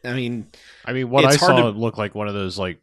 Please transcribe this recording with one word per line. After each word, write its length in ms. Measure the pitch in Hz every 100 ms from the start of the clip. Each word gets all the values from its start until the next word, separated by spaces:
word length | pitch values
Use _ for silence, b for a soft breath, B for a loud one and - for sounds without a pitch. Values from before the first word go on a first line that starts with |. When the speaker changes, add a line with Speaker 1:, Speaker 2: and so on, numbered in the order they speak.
Speaker 1:
I 80 | 123
mean, 340 | 127 120 120 107 b b b
Speaker 2:
I 80 | -
mean, 160 | 127 123
what 140 | 131
Speaker 1:
it's 120 | 135 143
Speaker 2:
I 40 | 180
Speaker 1:
hard 120 | 127
Speaker 2:
saw 120 | 120
Speaker 1:
to 80 | 104
Speaker 2:
looked 180 | 113 110
like 160 | 104
one 140 | 104 104
of 60 |
those, 240 | 101 95 92
like, 220 | 92 85